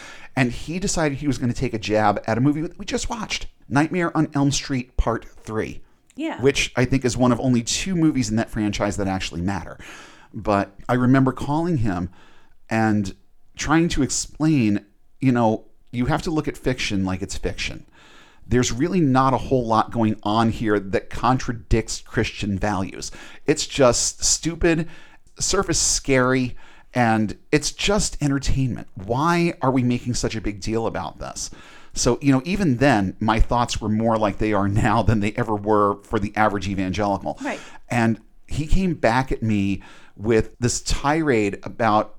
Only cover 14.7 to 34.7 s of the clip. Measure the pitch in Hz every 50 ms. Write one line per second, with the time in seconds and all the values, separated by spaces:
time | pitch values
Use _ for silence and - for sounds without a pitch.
14.7 | 101 98 - _ _ _ - - - - - 131 123 120 117 110 110 - - -
15.7 | - - - - - 120 123 131 156 156 - 185 156 151 147 147 - - - 139
16.7 | 127 - - - 104 98 95 92 92 90 98 - - - - 85 - - - -
17.7 | 60 - - - _ - - - - - - - - - - - 107 127 123 -
18.7 | 113 117 151 180 190 185 156 135 127 131 135 135 127 110 101 98 131 127 120 110
19.7 | 110 110 - - 104 117 110 110 104 - - 104 107 113 113 117 113 - 123 107
20.7 | 104 101 98 98 92 110 - - - - - 120 131 131 - - 120 113 - -
21.7 | 117 113 - - - - - - - 127 110 - - - 101 101 98 92 104 104
22.7 | 101 95 98 - - - - - - - - - - - - - 120 - - -
23.7 | - 143 135 123 117 - - - - - - - - - - 160 170 160 180 175
24.7 | 165 165 160 - - - - - - - - - - - - - - 202 - -
25.7 | 151 - - - - - - - 135 131 127 127 131 131 127 120 - - - -
26.7 | - - - - - 123 120 113 110 110 110 95 - - - - 147 147 - -
27.7 | - - - - 202 208 160 - - - 143 143 139 139 139 - - 131 135 120
28.7 | 98 - - - - - 92 98 120 131 156 170 175 170 170 170 - - 127 131
29.7 | 131 135 123 123 123 117 - 123 113 - - 113 117 110 - 107 104 95 - 110
30.7 | 110 113 113 101 82 82 78 69 - - - 64 - - - - - - - -
31.7 | - - - - - - - 131 120 - - 139 135 131 - 170 196 202 202 151
32.7 | 123 113 135 143 120 104 101 92 - - 107 110 110 113 - - 127 120 120 117
33.7 | - - 113 104 107 107 113 113 113 107 107 101 95 - 110 107 104 98 98 101